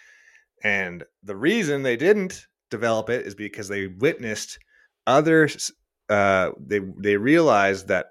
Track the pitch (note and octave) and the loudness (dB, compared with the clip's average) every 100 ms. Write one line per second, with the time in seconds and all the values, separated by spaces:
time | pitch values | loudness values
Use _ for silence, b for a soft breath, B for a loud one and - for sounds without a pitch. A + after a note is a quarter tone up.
0 | B B B B B _ G#2 G2+ F#2 F2 | B B B B B _ -2 -2 -4 -10
1 | - _ G2 G2 C3+ A#3 E3 C#3+ C3 A#2 | -16 _ -14 -4 -2 0 -2 -2 -2 0
2 | D#3+ G#3+ F#3 - - _ - A2+ A#2 A2 | 2 2 0 -8 -20 _ -12 -4 -2 0
3 | A2 A#2+ - G2+ G#2 - G2 G2+ F#2+ F2+ | -2 -4 -6 -10 -12 -10 -10 -8 -8 -2
4 | C3+ E3+ A#2 G#2+ - - b b b _ | -2 -2 -6 -8 -10 -16 b b b _
5 | - C3+ D#3 D#3+ D3+ - - - _ _ | 2 2 4 4 4 0 -10 -12 _ _
6 | - G#2 G2 F#2+ F2+ - - G2+ F#2+ - | -2 2 4 2 0 -4 -4 -4 -4 -6
7 | G2+ G2+ A#2 E3 D#3 G#2 G2 F#2+ F#2 F#2 | 0 0 4 4 4 4 2 0 -2 -2
8 | - | -2